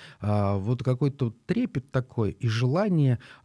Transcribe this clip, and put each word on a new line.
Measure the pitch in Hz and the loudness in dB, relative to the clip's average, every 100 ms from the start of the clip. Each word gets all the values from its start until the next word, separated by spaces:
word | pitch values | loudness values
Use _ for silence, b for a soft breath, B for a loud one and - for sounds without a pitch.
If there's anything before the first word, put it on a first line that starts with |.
| B B | B B
а, | 104 104 101 101 | -2 0 2 0
вот | 98 127 | -2 -2
какой-то | 131 127 143 139 120 - - | -2 0 0 0 -4 -4 -4
трепет | 196 247 135 - | -2 -2 -4 -4
такой | 131 123 - 104 | -4 -4 -2 -2
и | - 117 | -2 -2
желание, | 110 123 160 214 170 139 117 B B | 0 0 0 2 2 2 0 B B